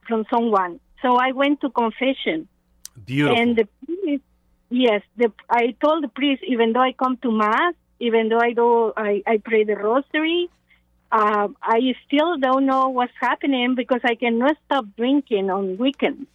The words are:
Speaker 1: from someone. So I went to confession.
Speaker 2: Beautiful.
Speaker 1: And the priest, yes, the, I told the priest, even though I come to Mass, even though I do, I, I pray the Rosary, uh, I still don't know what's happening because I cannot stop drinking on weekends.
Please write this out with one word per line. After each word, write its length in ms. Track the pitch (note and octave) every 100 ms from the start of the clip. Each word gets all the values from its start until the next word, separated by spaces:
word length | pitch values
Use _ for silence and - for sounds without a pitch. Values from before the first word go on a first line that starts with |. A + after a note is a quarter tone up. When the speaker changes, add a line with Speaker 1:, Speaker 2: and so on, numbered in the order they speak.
| -
Speaker 1:
from 180 | A3+ G#3
someone. 500 | A#3+ A#3 G3+ F3+ E3+ _ _
So 160 | B3+ B3
I 160 | B3+
went 280 | C4 C#4 D4
to 80 | C#4
confession. 760 | - A#3 - C4 C4 - D#3+ D#3+ _ _ _ - - F#2+
Speaker 2:
Beautiful. 320 | C3+ D3 A#3+
Speaker 1:
And 160 | A#3+ A3+
the 100 | G#3 _ C4+
priest, 380 | F4 F#4+ C#4+ _ _ _ _ _
yes, 320 | B3 B3+ G#3 - -
the, 140 | A#3+ - -
I 260 | A#3 A#3+ A3+
told 200 | D4 D#4+
the 40 | C#4
priest, 340 | - C#4+ C4+ -
even 260 | B3 A3+
though 80 | A3+
I 120 | B3+
come 240 | B3+ C4 B3+
to 140 | B3+
Mass, 420 | A3 G#3+ A#3 F4 E4+ _ _
even 300 | A#3+ A3+ A3+
though 100 | A3+
I 140 | A#3
do, 400 | A#3 A#3+ A#3 A3 -
I, 260 | G#3+ G#3 G3+
I 100 | A3+
pray 260 | A3+ A3 G#3+
the 100 | G3+
Rosary, 720 | G#3 B3 C#4 D4+ D#4+ F4 F4 _ _ _ _ _ _
uh, 380 | A3+ G#3 G#3 G3+ -
I 340 | F#3 A3+ B3+ B3 _
still 300 | C#4+ D#4+ E4+
don't 280 | C4 C4 C4+
know 240 | C4 C4
what's 240 | B3+ B3 -
happening 560 | B3 C#4+ D#4+ C4 B3 B3+
because 260 | A#3+ B3
I 120 | B3 A3+
cannot 420 | A#3+ A3+ C4 D#4 _
stop 200 | C#4 G#3+ G3+
drinking 520 | A#3+ C#4+ - G#3 F#3+
on 280 | F#3 G3 F#3
weekends. 500 | C4 C4+ A#3 - C#4